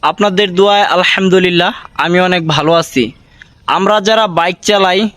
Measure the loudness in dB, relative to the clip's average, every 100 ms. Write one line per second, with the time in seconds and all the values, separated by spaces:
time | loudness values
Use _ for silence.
0 | -4 0 -2 0 -2 2 2 2 2 0
1 | 0 0 2 2 2 0 -2 -4 -16 -6
2 | -2 0 0 0 -2 -2 0 0 0 -2
3 | -4 -6 _ _ -20 _ -4 -2 0 0
4 | 2 0 0 0 -2 -4 -2 2 2 0
5 | -2